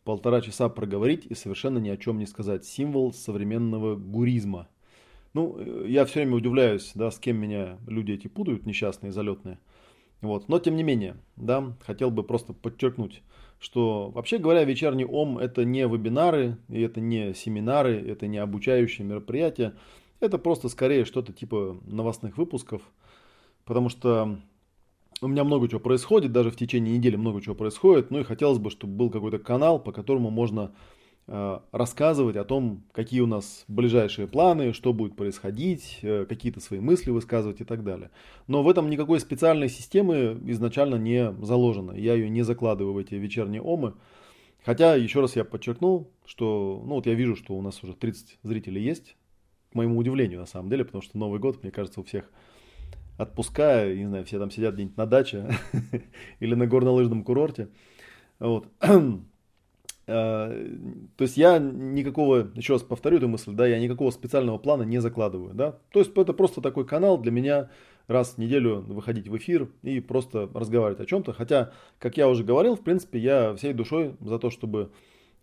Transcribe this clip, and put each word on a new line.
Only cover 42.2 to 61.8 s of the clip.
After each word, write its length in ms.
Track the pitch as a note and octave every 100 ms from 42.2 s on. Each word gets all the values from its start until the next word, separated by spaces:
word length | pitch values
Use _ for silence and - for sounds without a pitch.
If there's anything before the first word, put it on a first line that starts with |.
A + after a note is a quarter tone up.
| A2
не 140 | A2+
закладываю 520 | A#2 A#2 A2+ G2+ G2
в 40 | G2
эти 160 | F#2+
вечерние 480 | G2+ G2+ A2 G2+ G#2+
омы. 320 | - E3+ B2 - _ - - _ _ _
Хотя, 320 | - A#2+ E3 D3+
еще 240 | A2+ C#3
раз 160 | C3 B2
я 80 |
подчеркну, 640 | A2 A2 - A#2 F3 F#3 D3 _ _
что, 560 | - A2+ G#2+ G2 G2 A#2
ну 100 | C#3+
вот 100 | A#2
я 80 |
вижу, 220 | A2+ B2+ G#2
что 180 | -
у 80 | F#2+
нас 200 | G2 -
уже 100 | F#2
тридцать 440 | F2+ A#2 G#2 - _
зрителей 400 | G#2+ A2 G#2 F#2+
есть, 340 | A2+ E3 - _ _ _ _ _ _
к 20 |
моему 240 | A#2 A#2 A#2
удивлению, 420 | A#2+ C3+ A2+ F2+
на 60 | F2+
самом 220 | G2 F#2
деле, 160 | C3
потому 180 | A#2+ G2
что 140 | - G#2
Новый 200 | G#2+ G#2
год, 220 | C3 B2
мне 80 | F#2+
кажется, 300 | G2+ G2 -
у 40 |
всех 260 | F#2 G#2 - _ _ _ _ - - - - -
отпуска, 680 | G#2+ - A2+ - D3 B2 G#2
не 200 | F#2+ G2+
знаю, 180 | G2
все 140 | F2+ G#2
там 120 | G2+
сидят 240 | G2+ A2
где-нибудь 220 | G2 G2 -
на 100 | A2
даче 420 | B2+ C3 G2+ G2+ A#2 -
<laughs> 680 | B2+ A#2+ A#2 - - - -
или 140 | A2+
на 120 | A#2+ A#2+
горнолыжном 560 | B2+ B2+ B2+ A#2+ A2+
курорте. 460 | G2+ B2 D3+ C3 G#2 - _ _ - - _ _
Вот. 280 | A#2 A2+ - _
<clears throat> 0 | E3 G3 C#3+ G2 E2 _ _ _ _ _ - - -
Э, 560 | A2+ A2 A2 A2 A#2 - E2 - - - -
то 60 |
есть 140 | C3 B2+
я 220 | E3+ E3+
никакого, 920 | C#3+ B2+